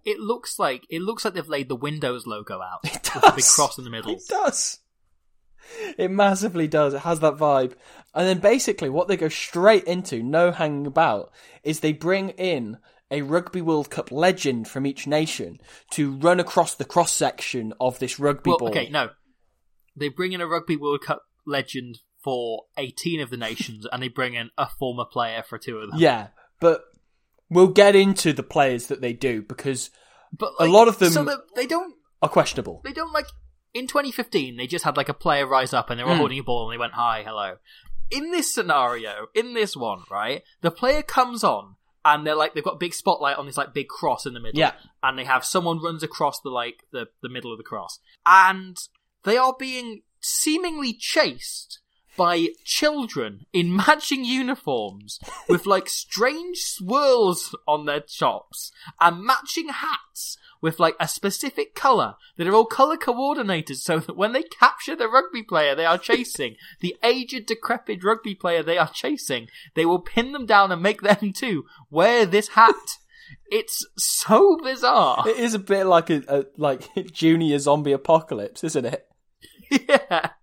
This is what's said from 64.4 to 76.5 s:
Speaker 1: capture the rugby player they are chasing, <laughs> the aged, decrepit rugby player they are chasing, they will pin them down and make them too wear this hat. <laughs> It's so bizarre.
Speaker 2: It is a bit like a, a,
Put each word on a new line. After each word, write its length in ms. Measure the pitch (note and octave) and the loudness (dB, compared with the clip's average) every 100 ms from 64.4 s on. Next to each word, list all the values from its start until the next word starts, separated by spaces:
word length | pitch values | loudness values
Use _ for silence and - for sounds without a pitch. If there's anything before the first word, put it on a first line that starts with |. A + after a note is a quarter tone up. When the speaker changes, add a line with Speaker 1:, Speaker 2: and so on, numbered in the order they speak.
Speaker 1:
capture 520 | E4 - - - - E4 | -4 4 4 4 -10 -4
the 120 | A#3 | 2
rugby 340 | B3 F4+ A#3+ | 2 2 -10
player 320 | G#3+ E3+ D3 | -2 2 2
they 120 | C#3 E3 | 2 2
are 120 | F3+ | 2
chasing, 580 | - A#3 A#3+ - B2+ A2 - | 2 0 0 -6 -8 -8 -20
<laughs> 120 | - | -8
the 140 | F3+ - | -8 0
aged, 440 | A#3 B3+ B3 B3+ G#3 | 0 0 -4 -10 -8
decrepit 560 | A3+ - A#3 - G3 | -6 -4 -4 -4 -4
rugby 320 | F#3 A3+ A3 F#3+ | 0 0 -4 -6
player 260 | F3+ E3+ | 0 0
they 160 | D#3 E3+ | 0 0
are 120 | D#3 | 0
chasing, 560 | - C4 D4 - B2 A#2+ - - | -2 -4 -4 -4 -6 -6 -20 -8
they 120 | - E3 | 0 2
will 100 | F3+ | 2
pin 340 | - - B3 | 0 -2 -2
them 120 | C#4+ A3 | -8 4
down 260 | G3+ G3 | 4 6
and 100 | F3 | 2
make 200 | F#3+ G#3+ | 0 0
them 300 | G#3 G3 G#3 | 2 2 2
too 300 | - C4 E3 - - - | -4 -4 -4 -6 -20 -6
wear 360 | D3 G3+ A#3+ G3 | 2 4 6 4
this 240 | G3+ G#3 | 2 2
hat. 260 | - A3+ - | 8 8 6
<laughs> 680 | - - _ - - - - | -6 -16 _ -20 -20 -20 -4
It's 360 | A3 - - - - | -4 -4 -10 -10 -6
so 600 | - - - A3 G4 E4 | -4 -2 2 6 6 6
bizarre. 640 | C4 C4 B3 A#3+ D3+ - G#3+ | -2 -2 2 4 4 2 0
Speaker 2:
It 100 | A3+ | 0
is 160 | A#3 | -2
a 60 | A3 | -2
bit 260 | G3 G3 F#3+ | 0 0 6
like 240 | E3+ E3 | 4 4
a, 120 | D#3 C3 | -2 2
a, 180 | C#3 C3+ | -2 -2